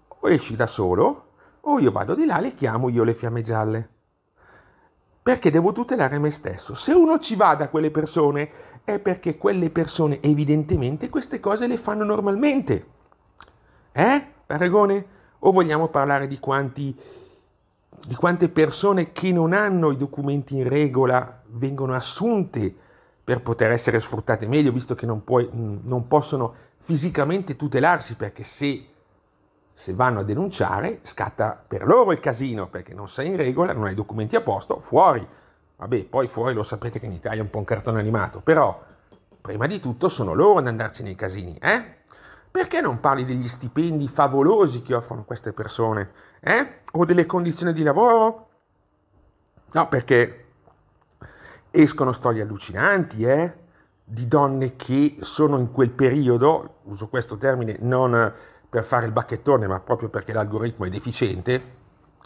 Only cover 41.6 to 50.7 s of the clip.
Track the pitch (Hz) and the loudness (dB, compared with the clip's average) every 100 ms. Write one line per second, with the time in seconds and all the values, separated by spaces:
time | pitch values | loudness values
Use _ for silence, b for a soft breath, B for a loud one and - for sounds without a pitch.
41.6 | 156 233 226 - _ B B B B 370 | -2 -2 -4 -20 _ B B B B -4
42.6 | 359 330 233 120 147 135 127 127 120 - | -2 -2 -2 0 0 0 -2 -4 -6 -8
43.6 | 120 147 170 156 139 - 143 135 147 214 | -6 -2 -2 -2 -2 0 2 4 4 4
44.6 | 180 120 - 120 117 120 104 120 - 101 | 2 0 -4 -4 -4 -12 -12 -12 -10 -10
45.6 | 107 - 113 107 98 b b b - 226 | -8 -2 -2 -2 -6 b b b 0 0
46.6 | 277 - - 165 170 175 165 180 175 160 | 0 -8 -6 0 2 4 2 0 -2 -2
47.6 | 175 160 151 147 240 226 220 226 - _ | -2 0 2 4 6 6 4 0 -12 _
48.6 | _ _ _ _ _ _ _ _ _ _ | _ _ _ _ _ _ _ _ _ _
49.6 | - 160 - 131 120 123 120 - - _ | -4 -2 0 0 4 4 4 -2 -20 _
50.6 | _ | _